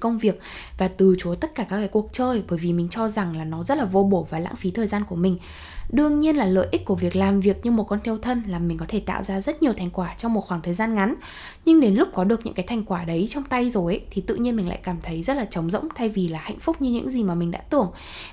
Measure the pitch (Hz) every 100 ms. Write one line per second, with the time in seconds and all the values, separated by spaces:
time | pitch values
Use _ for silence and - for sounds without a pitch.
0 | 233 226 220 - - - - - 190 185
1 | 190 185 175 175 320 - 190 196 202 214
2 | 214 - 254 240 - 170 175 170 175 226
3 | 226 214 180 160 160 160 165 294 220 185
4 | 196 190 156 160 175 - 185 185 214 208
5 | 208 175 185 180 - - - - - 233
6 | 302 294 311 302 196 185 - 339 - 185
7 | 175 180 196 202 196 190 233 226 202 208
8 | 233 220 233 247 214 175 170 165 165 214
9 | - - 190 190 196 311 302 208 180 180
10 | 175 - 233 220 - 175 175 175 220 214
11 | 196 320 - - - - - 320 247 196
12 | 381 - 185 226 226 - 180 233 214 175
13 | 170 165 220 285 277 254 247 233 170 202
14 | - - 185 - 240 226 180 - - 175
15 | 160 165 170 277 214 180 165 202 320 -
16 | 226 208 175 160 - - - 330 269 240
17 | - 254 202 170 170 - - 294 185 -
18 | - - -